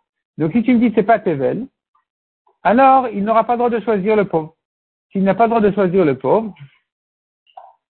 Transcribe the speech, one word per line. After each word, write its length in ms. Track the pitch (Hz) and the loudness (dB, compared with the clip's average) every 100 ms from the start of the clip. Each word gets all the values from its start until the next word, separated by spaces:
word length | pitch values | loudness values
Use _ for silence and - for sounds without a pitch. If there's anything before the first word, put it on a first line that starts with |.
| _ _ _ - | _ _ _ -6
Donc 160 | 156 | -2
si 100 | 233 | -2
tu 100 | 233 | 0
me 60 | 247 | 2
dis 140 | 233 226 | 2 0
c'est 80 | |
pas 160 | 202 214 | 2 0
tevel, 480 | - 147 123 185 262 _ _ _ _ _ _ _ _ _ | 0 -2 -2 -4 -8 _ _ _ _ _ _ _ _ _
alors 440 | 165 226 262 262 247 | 0 4 4 4 2
il 140 | 208 | -4
n'aura 200 | 202 220 | -2 0
pas 100 | 220 | 0
le 60 | 240 | -2
droit 100 | 240 | -2
de 120 | 233 | -2
choisir 340 | - 214 185 214 | -2 -2 0 0
le 100 | 196 | 0
pauvre. 300 | 165 156 - _ _ _ _ _ | -4 -6 -12 _ _ _ _ _
S'il 120 | 196 | -2
n'a 120 | 196 190 | 0 2
pas 80 | |
le 60 | 226 | 0
droit 120 | 233 | 2
de 100 | 208 | 0
choisir 340 | 202 185 185 165 | 0 0 0 0
le 120 | 131 | -2
pauvre, 360 | 131 180 226 185 139 _ _ _ _ _ _ _ _ - - _ _ | -2 -2 -2 -12 -20 _ _ _ _ _ _ _ _ -20 -20 _ _